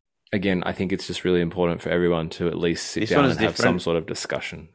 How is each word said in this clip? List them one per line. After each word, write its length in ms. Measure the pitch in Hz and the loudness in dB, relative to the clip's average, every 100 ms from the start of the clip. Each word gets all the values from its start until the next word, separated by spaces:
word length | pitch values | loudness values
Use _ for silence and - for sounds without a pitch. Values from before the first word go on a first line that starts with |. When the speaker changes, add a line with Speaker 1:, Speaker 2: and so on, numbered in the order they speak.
| _ _ _ | _ _ _
Speaker 1:
again, 300 | 107 98 92 90 | 0 2 2 0
I 80 | |
think 180 | 95 92 | -2 -2
it's 160 | 95 - | -2 -4
just 160 | 87 | -4
really 180 | 92 90 | 2 2
important 400 | 85 87 87 82 | 2 0 0 0
for 80 | 85 | 0
everyone 400 | 87 87 85 82 | 2 4 2 -2
to 160 | - 87 | -2 -2
at 100 | 85 | 0
least 300 | 85 82 - | 0 0 -4
sit 140 | - | -4
Speaker 2:
This 80 | 110 | 2
Speaker 1:
down 80 | 147 | 4
Speaker 2:
one 60 | 139 | 4
Speaker 1:
and 60 | |
Speaker 2:
is 40 | 80 | 2
Speaker 1:
have 180 | 107 - | 0 2
some 60 | - | 2
Speaker 2:
different. 160 | 90 | 2
Speaker 1:
sort 140 | 85 82 | 0 -2
of 80 | 80 | -2
discussion, 640 | - - - - 82 80 | -6 -6 -6 -6 -12 -14